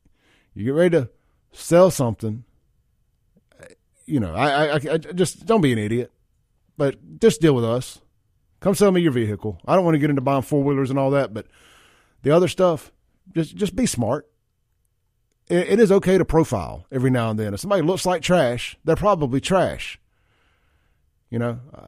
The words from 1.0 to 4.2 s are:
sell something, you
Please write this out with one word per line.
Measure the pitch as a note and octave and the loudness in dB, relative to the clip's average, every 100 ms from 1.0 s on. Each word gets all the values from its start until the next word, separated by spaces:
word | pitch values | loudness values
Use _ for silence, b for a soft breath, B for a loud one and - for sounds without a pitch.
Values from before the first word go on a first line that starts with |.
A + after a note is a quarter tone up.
| B2 _ _ _ _ | -2 _ _ _ _
sell | - - E3+ F#3 | -18 2 4 4
something, | - A#2+ A2 A2 A2 - _ _ _ _ _ _ _ _ _ _ _ - - _ _ - | 2 -4 -4 -8 -10 -14 _ _ _ _ _ _ _ _ _ _ _ -20 -20 _ _ -6
you | D3 | -4